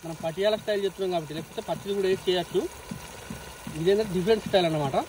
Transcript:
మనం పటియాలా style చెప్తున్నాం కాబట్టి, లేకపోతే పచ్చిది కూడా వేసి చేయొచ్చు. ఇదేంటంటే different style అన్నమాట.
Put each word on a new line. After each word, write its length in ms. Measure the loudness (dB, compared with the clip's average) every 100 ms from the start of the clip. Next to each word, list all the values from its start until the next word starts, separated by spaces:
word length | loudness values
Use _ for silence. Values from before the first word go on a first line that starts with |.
మనం 120 | -8 -4
పటియాలా 360 | -4 2 2 2
style 220 | 2 0 0
చెప్తున్నాం 260 | 0 0 0
కాబట్టి, 180 | -2 -8
లేకపోతే 240 | -6 -8 -6
పచ్చిది 240 | -6 -2 0
కూడా 100 | 2
వేసి 120 | 2 2
చేయొచ్చు. 340 | 0 2 0 0 -8 -12 -12 -12 -14 -12 -12 -12 -14 -10 0
ఇదేంటంటే 340 | 4 4 4 0
different 300 | 4 2 4
style 200 | 4 4
అన్నమాట. 260 | 2 2 0